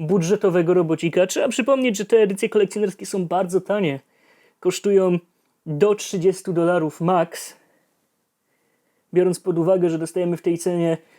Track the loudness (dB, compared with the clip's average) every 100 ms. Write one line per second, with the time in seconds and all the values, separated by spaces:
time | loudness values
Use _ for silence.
0 | -2 0 0 0 2 2 2 2 2 0
1 | 0 0 0 0 -2 -2 0 2 0 -2
2 | 2 4 4 0 0 0 0 -2 -4 -6
3 | -8 -6 -2 -2 0 -2 -2 -2 -2 -4
4 | _ _ _ _ _ _ -4 -2 2 4
5 | 4 0 -4 _ _ _ -6 0 2 2
6 | -4 0 0 0 -4 0 0 0 -2 -2
7 | 0 0 0 -6 -16 -20 _ _ _ _
8 | _ _ _ _ _ _ _ _ _ _
9 | -2 0 2 0 -2 0 2 2 2 -2
10 | -4 -4 -2 -2 -2 -2 -2 0 0 -2
11 | _